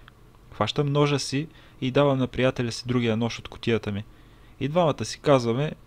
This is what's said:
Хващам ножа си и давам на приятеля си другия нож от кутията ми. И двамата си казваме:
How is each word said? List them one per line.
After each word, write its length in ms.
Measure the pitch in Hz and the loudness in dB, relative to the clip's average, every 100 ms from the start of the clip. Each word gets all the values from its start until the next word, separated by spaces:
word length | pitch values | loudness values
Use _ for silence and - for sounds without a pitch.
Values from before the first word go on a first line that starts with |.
| - - - - - | -20 -20 -20 -20 -10
Хващам 340 | - 107 - 143 | -4 -2 0 0
ножа 320 | 143 147 139 | 2 2 2
си 280 | - 135 160 - - - | -2 -4 -6 -10 -20 -8
и 100 | 131 | -2
давам 260 | 139 143 131 | 2 4 2
на 100 | 123 | -2
приятеля 440 | 123 131 127 117 | 0 0 0 -4
си 120 | - 120 | -6 -2
другия 300 | 123 120 110 | 0 2 0
нож 220 | 117 - | -2 -4
от 80 | - | -12
кутията 440 | - - 113 - | -8 -2 0 -2
ми. 120 | 101 - - - - - - | -6 -8 -16 -20 -20 -20 -8
И 80 | 143 | -4
двамата 380 | 165 165 - 117 | 2 2 0 -6
си 140 | - | -4
казваме: 520 | 151 135 117 117 156 - | 4 4 4 -2 -2 -6